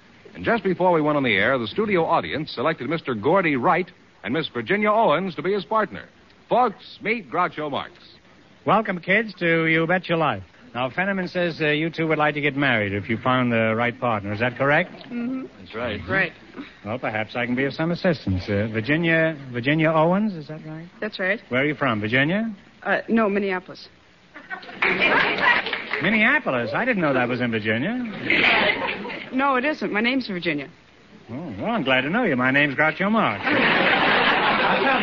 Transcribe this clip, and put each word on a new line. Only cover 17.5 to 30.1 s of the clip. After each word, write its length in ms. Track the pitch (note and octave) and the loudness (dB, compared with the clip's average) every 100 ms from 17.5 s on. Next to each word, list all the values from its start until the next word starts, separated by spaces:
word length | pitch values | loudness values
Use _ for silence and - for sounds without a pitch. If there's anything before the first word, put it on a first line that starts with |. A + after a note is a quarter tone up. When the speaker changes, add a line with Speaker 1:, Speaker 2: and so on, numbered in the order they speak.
| B2 | 0
Speaker 2:
be 80 | |
of 100 | C#3 | -2
some 180 | A#2+ E3 | -2 -2
assistance. 520 | E3+ F#3+ D3+ - F#2+ G2+ | 0 0 0 -2 -2 0
Uh, 180 | G2+ A2 | 0 0
Virginia, 640 | A2 A2 D#3 E3+ E3 D#3+ D3+ C#3 | -2 0 0 2 2 2 -2 -8
Virginia 360 | B2 A#2+ D#3 D#3 | -4 0 2 4
Owens, 440 | D#3+ E3 F#3+ A3 F3 | 4 4 4 0 -4
is 120 | C#3+ | -10
that 160 | D#3 D#3 | -12 -12
right? 220 | D#3 F3 - | -14 -14 -10
Speaker 3:
That's 180 | G#3+ - | -10 -4
right. 220 | F#3 G#3+ - | -2 -2 -2
Speaker 2:
Where 120 | B2 | 0
are 40 | D3 | 0
you 100 | D3 | 0
from, 260 | C#3 A2 | 0 0
Virginia? 520 | G#2+ C3 C#3+ G3 A3+ G3+ - - | 0 2 2 0 -2 -8 -16 -10
Speaker 3:
Uh, 180 | G3+ F#3 - | -2 -2 2
no, 220 | A3+ G#3+ | 2 2
Minneapolis. 580 | G3+ G3+ F#3 - C3+ - - _ _ _ D4 - F#4 - - G3 - - - - G#3 - - - - - G#3+ | 0 0 -4 -8 -18 -20 -20 _ _ _ -20 -16 -16 -12 -4 -2 2 2 4 2 2 2 2 0 -6 -6 -4
Speaker 2:
Minneapolis? 680 | F3+ G#3+ A3+ D4 - B2+ B2 | 0 2 4 2 0 -2 -2
I 100 | D3+ | -2
didn't 180 | A#3+ G#3+ | 0 0
know 120 | D#3 | 2
that 160 | C3 A#2+ | 2 0
was 100 | B2 | 0
in 100 | A#2+ | 0
Virginia. 520 | A2+ G#2 A2+ D#3+ B3 A#3 G3 B2+ C#3+ - - - - - - G3+ - - | 0 0 0 0 -4 -6 -6 -2 2 2 2 2 0 -4 -6 -8 -12 -6
Speaker 3:
No, 240 | B3+ C#4 B3+ | 0 2 2
it 80 | C#4 | 0
isn't. 260 | D4+ G#3 | -2 -2
My 100 | G3+ | 0
name's 260 | A#3 | 0